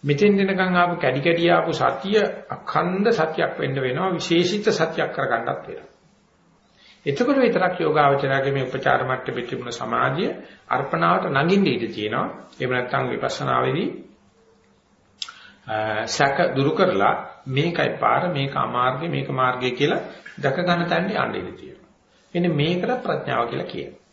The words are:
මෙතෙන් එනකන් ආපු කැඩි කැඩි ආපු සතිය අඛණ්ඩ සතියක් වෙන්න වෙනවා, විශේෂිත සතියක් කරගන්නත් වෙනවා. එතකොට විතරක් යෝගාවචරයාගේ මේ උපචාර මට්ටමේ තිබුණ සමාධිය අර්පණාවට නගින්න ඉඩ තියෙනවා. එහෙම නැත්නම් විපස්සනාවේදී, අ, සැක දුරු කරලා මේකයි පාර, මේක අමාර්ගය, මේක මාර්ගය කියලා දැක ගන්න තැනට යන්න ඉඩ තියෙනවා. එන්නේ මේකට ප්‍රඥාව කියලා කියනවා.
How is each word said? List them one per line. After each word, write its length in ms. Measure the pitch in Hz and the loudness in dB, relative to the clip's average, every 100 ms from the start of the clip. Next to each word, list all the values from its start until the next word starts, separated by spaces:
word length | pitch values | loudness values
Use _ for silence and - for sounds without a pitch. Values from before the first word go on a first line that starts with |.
මෙතෙන් 340 | 143 143 208 196 | 0 4 4 6
එනකන් 380 | 196 190 185 180 | 2 2 2 4
ආපු 180 | 175 170 | 2 2
කැඩි 240 | 135 139 | 0 2
කැඩි 240 | 170 165 170 | 2 4 4
ආපු 240 | 165 165 | 4 2
සතිය 460 | 139 127 - 196 214 202 - - | 2 0 0 0 2 2 -4 -10
අඛණ්ඩ 600 | - - 156 170 190 214 | -12 -2 0 0 2 2
සතියක් 420 | 220 160 - 156 | 2 0 0 -2
වෙන්න 220 | - 139 139 | -2 -4 -2
වෙනවා, 360 | 127 135 190 | -2 -2 -2
විශේෂිත 540 | 170 - 165 180 202 202 | -2 2 2 2 2 0
සතියක් 420 | - 165 - 147 | 2 0 -2 -4
කරගන්නත් 380 | - 135 117 120 - | -2 -2 -2 -2 -6
වෙනවා. 280 | - - - _ _ _ _ _ _ _ _ _ - - 151 | -8 -14 -16 _ _ _ _ _ _ _ _ _ -20 -10 -6
එතකොට 320 | 139 254 277 | -2 2 4
විතරක් 360 | 240 185 185 180 | 4 2 0 0
යෝගාවචරයාගේ 760 | 160 151 143 139 139 135 135 | 0 4 4 4 2 0 0
මේ 120 | 139 | -2
උපචාර 360 | 127 131 135 131 | -2 -2 2 2
මට්ටමේ 440 | 127 127 - 123 117 | 0 -4 -4 -6 -6
තිබුණ 260 | 120 120 | -8 -8
සමාධිය 580 | 117 120 120 131 143 220 - - - - | -8 -4 0 0 0 -2 -4 -14 -20 -4
අර්පණාවට 640 | 131 135 165 170 185 185 | -2 0 0 2 2 2
නගින්න 340 | 139 160 196 185 | 2 4 4 4
ඉඩ 180 | 117 110 | 2 -4
තියෙනවා. 400 | 104 104 120 - - - | -4 -4 -2 -4 -8 -18
එහෙම 180 | - 127 | -6 -2
නැත්නම් 340 | 123 120 135 127 | -2 0 -2 -2
විපස්සනාවේදී, 840 | 123 127 - 135 123 131 139 226 - - - _ _ _ _ _ _ _ _ _ _ - - - - | -2 -4 -2 0 0 2 0 -2 -6 -16 -20 _ _ _ _ _ _ _ _ _ _ -14 -14 -20 -20
අ, 120 | - 110 110 107 | -8 -4 -2 -4
සැක 320 | 117 - 143 - - | -4 2 2 4 0
දුරු 220 | 131 139 | 2 0
කරලා 420 | - 127 98 104 147 - - | 2 2 4 2 2 -4 -14
මේකයි 460 | - 131 170 165 135 | -4 0 0 0 -2
පාර, 280 | - 120 123 175 | 0 2 2 0
මේක 280 | 147 135 139 | -2 -2 -2
අමාර්ගය, 520 | 123 120 127 135 165 | -2 0 0 0 -4
මේක 200 | 139 135 | -4 -4
මාර්ගය 400 | 135 127 123 127 | 0 0 2 -2
කියලා 300 | 120 143 - - - - | 0 0 0 -4 -14 -18
දැක 220 | - 139 135 | -4 -2 0
ගන්න 320 | 180 170 170 | 0 0 0
තැනට 220 | 165 185 | 0 0
යන්න 240 | 196 127 52 | -2 -2 -4
ඉඩ 120 | - | -8
තියෙනවා. 360 | - - - _ _ _ _ _ | -12 -18 -20 _ _ _ _ _
එන්නේ 180 | 175 175 | -2 0
මේකට 380 | 147 151 180 220 247 | 2 0 0 -2 -4
ප්‍රඥාව 440 | - 147 123 123 117 | -2 -4 -2 -2 -2
කියලා 220 | - - | -4 -6
කියනවා. 320 | - - - _ | -8 -10 -14 _